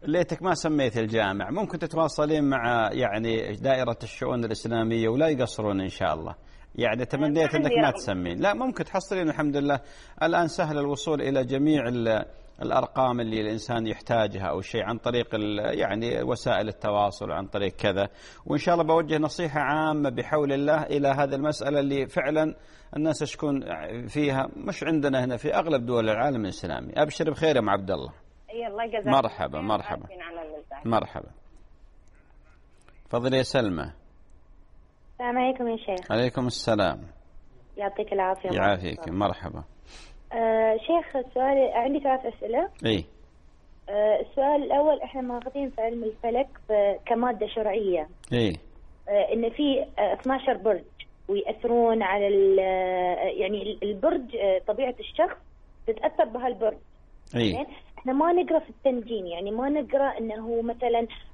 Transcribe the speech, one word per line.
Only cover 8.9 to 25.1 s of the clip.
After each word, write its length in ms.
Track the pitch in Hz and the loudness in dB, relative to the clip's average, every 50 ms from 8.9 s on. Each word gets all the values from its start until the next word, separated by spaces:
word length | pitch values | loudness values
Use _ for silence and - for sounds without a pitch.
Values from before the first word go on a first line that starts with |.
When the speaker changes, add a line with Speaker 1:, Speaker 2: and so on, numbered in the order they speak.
| - 190 - - 202 185 170 156 | -4 -6 -4 -4 -2 -2 -2 -2
Speaker 1:
الحمد 280 | 143 - 151 147 139 | -2 -2 -2 0 0
لله. 240 | 147 139 143 139 135 - - - - - - - - | 0 0 0 0 0 -2 -8 -20 -20 -20 -16 -4 0
الآن 240 | 160 165 170 175 170 | 0 2 4 2 2
سهل 320 | 151 - - 170 151 151 147 | 0 0 -2 -2 0 0 0
الوصول 440 | 143 143 143 143 - 165 156 139 | 0 -2 -2 -2 -2 -2 -2 0
إلى 220 | 127 135 139 135 127 | 0 0 0 0 0
جميع 380 | 123 135 135 147 156 156 143 117 120 | 0 0 2 4 4 4 4 2 0
ال-، 360 | 127 120 117 113 110 104 - - - - - - - - | 0 0 2 2 2 0 0 -4 -10 -18 -20 -20 -12 -8
الأرقام 580 | 131 - - 131 127 - - 131 131 127 120 120 | -4 0 0 2 0 0 2 2 2 2 2 0
اللي 200 | 117 110 110 110 | -2 -2 -2 -2
الإنسان 460 | 107 107 110 107 - - 120 113 113 | -2 -2 -4 -4 -4 -4 -4 -2 -2
يحتاجها 600 | 110 101 - - - 120 113 107 101 101 98 95 | -4 -6 -6 -2 0 2 2 2 2 0 -2 -4
أو 140 | 82 76 92 | -2 -2 -4
شيء 220 | 101 - - 113 | -4 -4 -2 -2
عن 160 | 92 104 117 113 | -2 -2 -4 -4
طريق 360 | - 123 120 120 117 - 113 | -2 0 0 0 0 -2 -2
ال-، 440 | 107 104 104 104 101 107 117 139 - | -2 -2 -2 -2 -2 -2 -2 0 0
يعني 440 | - 98 101 110 117 117 123 117 | 0 0 0 -2 -2 -2 -2 0
وسائل 460 | 123 127 123 - - 127 113 95 107 107 | 0 -2 -2 -2 0 0 0 0 0 -2
التواصل 640 | 95 - - 107 101 104 104 101 98 - 104 101 | -4 -4 -2 0 2 2 2 2 0 -2 -6 -6
عن 160 | 76 87 98 | -4 -6 -6
طريق 260 | 98 - 101 101 95 | -4 -4 -2 -2 -2
كذا. 360 | - - - 104 92 98 101 - - - - - - - - | -2 0 0 2 2 2 0 -2 -4 -10 -20 -20 -20 -12 -6
وإن 120 | - 147 147 | -2 -2 0
شاء 160 | - 180 175 | 2 4 4
الله 120 | 170 160 | 4 4
بوجه 320 | 156 160 165 165 151 160 151 | 4 4 4 4 2 0 0
نصيحة 420 | 156 151 - - 175 151 139 151 | 0 -2 -2 -4 -4 -2 -2 0
عامة 500 | 139 135 147 156 156 156 151 151 143 135 | 0 0 2 2 2 0 0 0 0 0
بحول 420 | 120 120 117 - 151 151 147 139 | -2 -2 -2 0 0 2 2 2
الله 300 | 139 139 143 147 156 151 | 2 2 2 2 2 2
إلى 260 | 151 - 147 143 143 139 | 2 0 0 2 2 2
هذه 260 | 135 143 143 139 139 | 4 2 2 0 0
المسألة 460 | 135 143 151 147 - 107 139 147 143 | 0 0 0 -2 -2 0 0 2 2
اللي 260 | 139 139 139 139 131 | 2 2 2 0 -2
فعلًا 480 | - - 180 - 147 151 156 156 156 - - - - - - - - - | -2 -2 -2 0 2 2 2 2 2 -2 -6 -14 -20 -20 -20 -18 -10 -6
الناس 220 | 143 156 160 147 - | -2 0 0 0 0
تشكون 420 | 156 - - - 156 147 139 135 - - 85 80 78 85 107 120 120 | -2 -6 -4 -4 -2 -2 -2 -2 -2 -6 -8 -8 -8 -8 -8 -8 -10
فيها، 420 | - - 147 147 143 131 135 135 - - | -6 -2 0 0 2 2 0 0 -2 -6
مش 280 | - 143 202 185 - - | -8 -8 -8 -6 -4 -2
عندنا 400 | 156 160 151 139 143 | 0 0 2 2 2